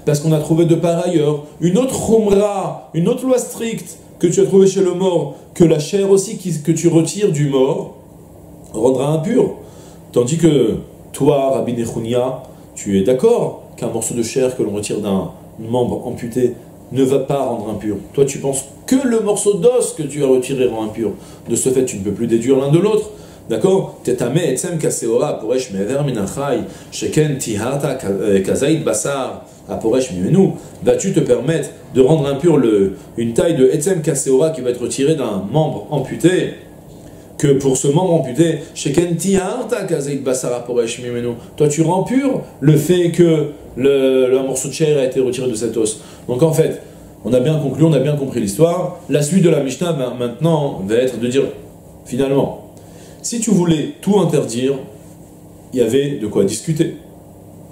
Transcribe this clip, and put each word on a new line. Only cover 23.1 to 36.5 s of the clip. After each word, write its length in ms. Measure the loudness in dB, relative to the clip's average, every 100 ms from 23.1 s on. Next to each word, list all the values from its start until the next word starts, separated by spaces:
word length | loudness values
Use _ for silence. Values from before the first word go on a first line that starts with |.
| -12 -20 -16 -6
D'accord ? 460 | 0 2 2 0 -6
Tetameh 480 | -4 -2 -2 -2 -2
etzem 260 | -2 -4 -4
kaseora 640 | -4 -2 -2 0 0 -4
poresh 320 | -4 -4 -4
mever 320 | -4 -2 -2
minachai, 580 | -2 -4 -6 -6 -4 -4 -6 -14 -16
sheken 460 | -8 -2 0 0 -2
tiharta 580 | -4 -4 -4 -2 -4
ka-, 140 | -4 -4
euh, 320 | -2 2 2
kazait 420 | 2 0 0 0
basar 640 | 0 -2 -2 -4 -6 -10 -18 -16 -10
aporesh 420 | -4 0 0 0
mimenu. 400 | -2 2 4 4 0 -14 -4
Vas-tu 300 | 0 0 0
te 80 | 0
permettre 480 | 2 0 0 -2 -4 -12 -2
de 60 | 4
rendre 260 | 4 4 0
impur 300 | 0 2 4
le, 400 | 4 4 2 -2 -10
une 180 | -6 -2
taille 220 | 0 2
de 140 | 4 4
etzem 300 | 2 0 -2
kaseora 480 | -2 -2 2 2 2
qui 100 | 0
va 120 | -4
être 100 | -4
retirée 340 | -4 0 0
d'un 300 | 0 -2 -4 -2
membre 380 | 0 0 -4 -6
amputé ? 640 | -6 -6 0 2 2 -2